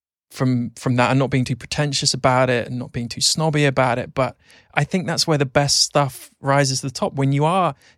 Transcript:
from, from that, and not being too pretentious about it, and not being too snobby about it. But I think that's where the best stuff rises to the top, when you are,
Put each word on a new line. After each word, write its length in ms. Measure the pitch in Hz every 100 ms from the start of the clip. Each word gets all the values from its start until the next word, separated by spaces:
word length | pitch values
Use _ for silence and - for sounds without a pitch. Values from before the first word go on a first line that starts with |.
| _ _ _
from, 400 | - 131 123 117 -
from 200 | - 123
that, 160 | 120
and 80 | 135
not 100 | 123
being 160 | 131 123
too 100 | 131
pretentious 600 | - - 147 135 147 -
about 340 | 135 127 127
it, 160 | 120 -
and 120 | 123
not 120 | 123
being 160 | 127 120
too 120 | -
snobby 440 | 131 - 160 151 143
about 340 | 131 127 120
it. 160 | - -
But 200 | 127 - _ - _
I 100 | -
think 220 | 147 190 170
that's 220 | 151 -
where 100 | 147
the 80 | 135
best 360 | 147 143 -
stuff 480 | - 147 139 - - _
rises 400 | 135 139 135 131
to 60 | 139
the 40 |
top, 200 | - 202
when 180 | 139 135
you 140 | 139 156
are, 300 | 190 170 135 _